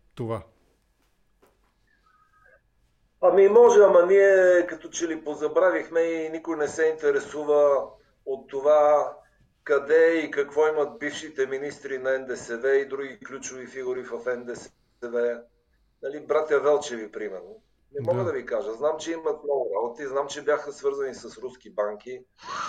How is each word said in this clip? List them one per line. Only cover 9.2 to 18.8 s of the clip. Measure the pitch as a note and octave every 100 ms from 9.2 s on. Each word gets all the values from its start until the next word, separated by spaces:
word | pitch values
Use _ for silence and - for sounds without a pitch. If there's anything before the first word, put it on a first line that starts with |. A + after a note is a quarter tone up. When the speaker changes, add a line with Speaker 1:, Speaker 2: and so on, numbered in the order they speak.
| _ _ _ _
Speaker 2:
къде | - C#3+ C#3 D#3+ E3
и | E3 D3
какво | C#3+ C#3 D3 D#3
имат | D3+ C#3 A#2
бившите | C#3+ C#3+ D#3+ D#3 C3
министри | C3+ D3 C#3+ C3+ C3
на | C3 C3
Н | B2
Д | A2+
С | - A#2
В | C3
и | C3+ C#3
други | C3+ C3+ A2+
ключови | C3 C3+ C3 C3 B2
фигури | C3 B2+ B2
в | A2+ A2+ B2+
Н | B2
Д | A#2+ A#2
С | - _ _ -
В. | A#2+ A#2+ A#2+ A#2 - _ _ _ _ _
Нали, | C3+ D3 D3
братя | D3 D3+ C#3+
Велчеви, | C#3 C#3+ B2 A#2 G#2
примерно. | A2+ G#2 F#2 F2+ A2 _ _ _
Не | -
мога | B2 B2+
Speaker 1:
Да. |
Speaker 2:
да | F3
ви | C#3 -
кажа. | A2+ G#2
Знам, | A2+